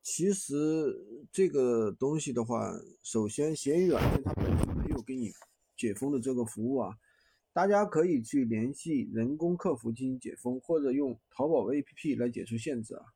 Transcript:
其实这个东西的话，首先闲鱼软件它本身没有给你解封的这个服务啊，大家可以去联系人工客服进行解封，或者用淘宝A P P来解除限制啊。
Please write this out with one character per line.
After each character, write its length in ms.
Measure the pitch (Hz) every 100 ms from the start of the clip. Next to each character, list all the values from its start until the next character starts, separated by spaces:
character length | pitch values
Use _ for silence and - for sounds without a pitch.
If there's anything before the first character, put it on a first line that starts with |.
其 300 | - - 180
实 920 | 196 - 143 156 160 147 - 101 123 -
这 160 | - 185
个 420 | 143 127 117 107
东 300 | - 135 156
西 120 | 147
的 120 | 120
话， 300 | 117 117 107 90 - -
首 240 | - 113 107
先 300 | - 147 156
闲 240 | 139 160
鱼 80 | 185
软 140 | 131 -
件 100 | -
它 100 | 135
本 120 | - - -
身 180 | - -
没 80 | -
有 100 | 127
给 160 | - 131
你 160 | 110 - - _ _ -
解 180 | 117
封 180 | 101 139
的 80 | 143
这 140 | 135
个 100 | 123
服 180 | 113 -
务 140 | 113 135
啊， 220 | 98 110 _ _ _ _ _
大 140 | - 190
家 180 | 202 208
可 180 | 156
以 160 | 175 143
去 220 | 113 143
联 300 | 120 110 120
系 340 | 139 165 147 107
人 240 | 110 117 151
工 200 | 170 175
客 180 | 190
服 160 | 139 117
进 180 | 117 131
行 120 | 127
解 160 | - -
封， 240 | 123 127
或 180 | - 165
者 140 | 139
用 260 | 135 139 117 _
淘 180 | - 143
宝 240 | 156 104
A 80 | 143
P 140 | 139 -
P 180 | 156 117
来 120 | 123
解 160 | 117
除 120 | 104 113
限 260 | 135 127
制 120 | 110 92
啊。 100 | -